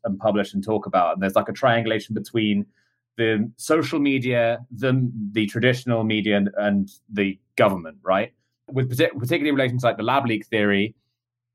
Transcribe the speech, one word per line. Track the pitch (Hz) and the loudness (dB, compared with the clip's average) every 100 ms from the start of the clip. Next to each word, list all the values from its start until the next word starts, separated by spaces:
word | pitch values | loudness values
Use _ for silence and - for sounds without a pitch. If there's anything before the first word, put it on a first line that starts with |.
and | 117 98 | -8 -2
publish | 110 104 98 | 0 0 0
and | 98 | -4
talk | 101 107 98 | -2 -2 0
about. | 92 85 | 0 0
And | 85 | 0
there's, | 95 | 0
like, | 107 104 | 0 -2
a | |
triangulation | 107 131 117 110 110 - | 0 2 2 0 -2 -4
between | 104 101 117 107 101 104 _ _ _ _ - | -8 -4 -2 0 0 -2 _ _ _ _ -2
the | 113 107 113 - | 0 0 -2 -6
social | - 156 135 160 | 0 0 0 0
media, | 143 135 127 120 120 117 123 | 0 0 0 2 2 0 -6
the, | 110 131 131 123 110 104 | -4 0 2 0 -4 -4
the | 107 104 | 0 0
traditional | 117 127 123 127 117 | 2 2 0 0 -2
media, | 110 107 104 101 | 0 0 2 2
and, | 101 - | 0 0
and | 104 101 98 - _ | 0 0 -2 -8 _
the | 104 98 95 _ - | -2 -2 -4 _ 2
government, | 110 92 80 - | 2 2 -8 -12
right? | 90 95 117 _ _ _ - | 0 0 0 _ _ _ -8
With | 135 127 | -4 -2
partic-, | 123 160 - | 0 0 0
particularly | 120 165 147 | -4 -2 0
relating | 139 131 123 | 0 0 0
to, | 120 | 0
like, | 104 | 0
the | |
lab | 110 139 117 | 0 0 0
leak | 107 - | -4 -2
theory, | 110 104 101 107 - _ _ _ _ _ | 0 2 2 0 -6 _ _ _ _ _